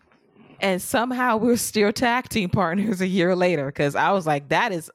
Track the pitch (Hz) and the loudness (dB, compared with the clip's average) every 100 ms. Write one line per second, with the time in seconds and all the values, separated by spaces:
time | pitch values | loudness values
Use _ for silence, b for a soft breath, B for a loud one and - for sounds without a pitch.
0 | _ _ _ _ - - 190 185 - 240 | _ _ _ _ -20 -4 -2 -2 0 -2
1 | 247 247 247 220 233 240 - 214 208 214 | 0 0 0 2 2 2 0 2 2 2
2 | 240 247 - 180 180 - 175 190 214 180 | 0 0 -2 -4 0 0 0 0 -2 -2
3 | 185 185 170 180 180 160 135 - 143 120 | 0 2 2 2 2 0 -2 -2 -2 2
4 | 156 196 156 147 139 165 233 175 - | 2 2 0 -2 0 0 0 -4 -10